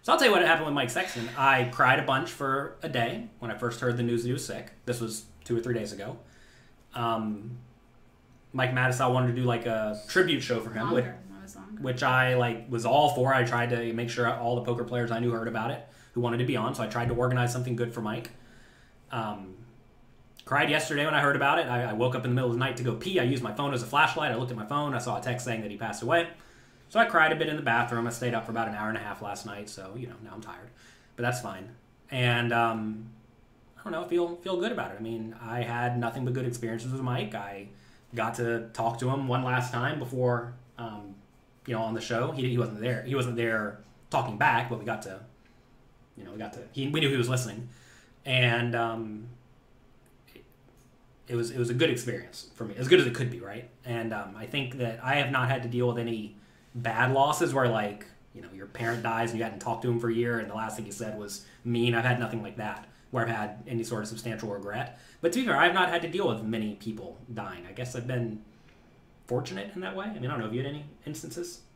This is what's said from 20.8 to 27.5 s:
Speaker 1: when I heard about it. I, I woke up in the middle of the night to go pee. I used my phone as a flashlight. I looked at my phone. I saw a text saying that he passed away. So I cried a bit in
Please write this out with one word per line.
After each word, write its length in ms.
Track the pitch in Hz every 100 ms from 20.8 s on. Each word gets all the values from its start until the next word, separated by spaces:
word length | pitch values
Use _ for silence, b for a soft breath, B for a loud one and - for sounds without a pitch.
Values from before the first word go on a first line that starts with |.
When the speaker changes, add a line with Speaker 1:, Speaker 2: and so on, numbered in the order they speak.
| 156 147
Speaker 1:
when 100 | 151 151
I 40 |
heard 160 | 143 143
about 240 | 139 160
it. 80 | 139
I, 220 | 120 120
I 40 |
woke 220 | 107 127 127
up 80 |
in 60 | 131
the 40 | 123
middle 140 | 127
of 60 | 117
the 40 |
night 180 | 135 -
to 60 |
go 120 | 123 107
pee. 240 | 185 185
I 40 |
used 200 | 123 135
my 100 | 117
phone 200 | 107 143
as 100 | 127
a 20 | -
flashlight. 460 | 143 156 160 151
I 40 | 117
looked 160 | 123
at 60 | 117
my 80 | 107
phone. 280 | 143 147
I 60 | 127
saw 180 | 120 104
a 40 |
text 220 | 131 120
saying 180 | 127 110
that 80 | 107
he 40 | 101
passed 240 | 110 101
away. 280 | 117 165 165 - B B B B -
So 120 | 214
I 40 | 233
cried 280 | 165 156
a 20 | 156
bit 140 |
in 80 | 156